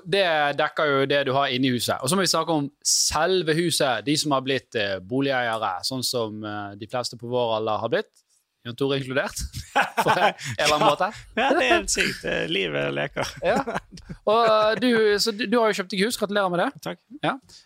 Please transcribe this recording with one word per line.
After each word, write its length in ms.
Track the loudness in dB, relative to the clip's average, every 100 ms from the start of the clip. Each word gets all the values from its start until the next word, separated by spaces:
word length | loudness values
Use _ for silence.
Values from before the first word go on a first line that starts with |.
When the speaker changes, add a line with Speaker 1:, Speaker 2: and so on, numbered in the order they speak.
Speaker 1:
det 520 | 2 2 2 2 2 2
dekker 260 | 0 2
jo 220 | 2 4 4
det 180 | 2
du 80 | 2
har 140 | 2 2
inne 160 | 2
i 60 | 2
huset. 260 | 0 0 -2
Og 60 | 0
så 60 | 0
må 40 |
vi 60 | 2
snakke 240 | 0 0
om 180 | 0 -2 -4
selve 680 | -2 0 2 0 2 2 2
huset. 500 | 0 0 2 2 0
De 100 | 0 0
som 160 | 2
har 100 | 0
blitt, 320 | 0 -2 -2 -2
eh, 220 | -2 -4
boligeiere, 840 | -2 0 0 0 0 -2 -2 -4
sånn 200 | -6 -4
som, 400 | -2 -2 -4 -6
eh, 300 | -8 -8 -10
de 120 | -12 -6
fleste 300 | -6 -6 -8
på 100 | -4
vår 260 | 0 2 0
alder 220 | 0 -2
har 100 | 0
blitt. 220 | -2 -2 _ _ _ _ _ -10
Jan 80 |
Tore 240 | -4 -2 -2
inkludert, 320 | -2 -2 -2 -6 -10 -10 -4
<laughs> 320 | -2 0 0
på 80 | 2
en 240 | 4 2 0 -6 -2
eller 160 | 2
annen 60 | 4
Speaker 2:
<laughs> 0 |
Ja. 100 | 4
Speaker 1:
måte. 220 | 2 0 -6 -8 -2
Speaker 2:
Ja, 140 | 0
det 80 | 2
er 120 | 2 2
helt 120 | 0
sykt. 360 | 0 -2 -2
Eh, 220 | -4 -4 -2
livet 440 | -2 -2 -2 -2
leker. 320 | -4 -6 -6 -8 -4
Speaker 1:
Ja. 180 | 0 0 -2 -6 -10 -18 -18 -6 0
Og, 480 | 4 4 4 2
eh, 0 | 2
du, 380 | 2 4 4 2
så 100 | 0 -2
du, 80 | 0
du 100 | 2
har 100 | 2
jo 100 | 0
kjøpt 40 | -2
deg 100 | 0
hus. 160 | 0 0
Gratulerer 320 | -2 0 0
med 80 | 0
det. 240 | -2 -4
Speaker 2:
Takk. 160 | -10 -12 _ -6
Speaker 1:
Ja. 160 | -4 -4 -8 -20